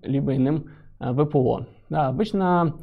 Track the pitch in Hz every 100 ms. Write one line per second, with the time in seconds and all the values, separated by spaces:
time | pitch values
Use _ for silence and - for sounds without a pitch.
0 | - 139 139 131 131 156 - - - -
1 | 127 127 151 147 127 120 - - - 156
2 | 139 127 220 202 185 175 165 160